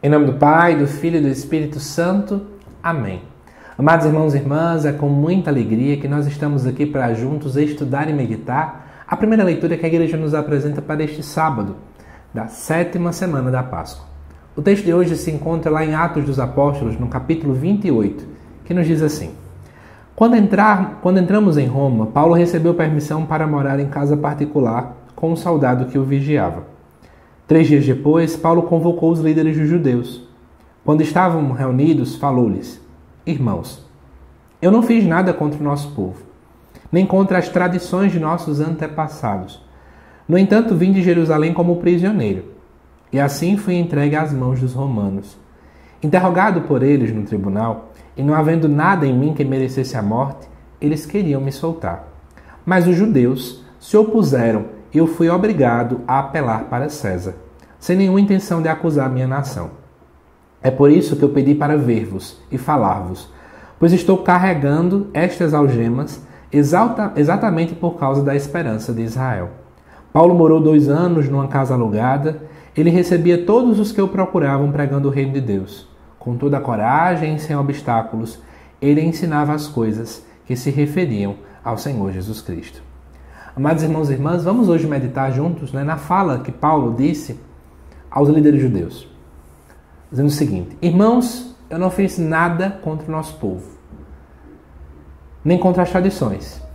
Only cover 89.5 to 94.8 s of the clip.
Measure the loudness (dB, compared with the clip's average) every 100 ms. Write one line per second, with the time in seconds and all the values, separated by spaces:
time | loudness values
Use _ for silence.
89.5 | -20 _ -20 _ -20 -10 0 0 2 -2
90.5 | -2 -8 -2 0 4 4 4 0 -6 -16
91.5 | -20 -10 -2 -2 0 -2 0 -2 0 0
92.5 | 0 -4 -4 -8 -8 -6 -8 -8 -8 -8
93.5 | -8 -12 -20 -20 -20 -20 -20 -20 -20 -20
94.5 | -20 -20 -20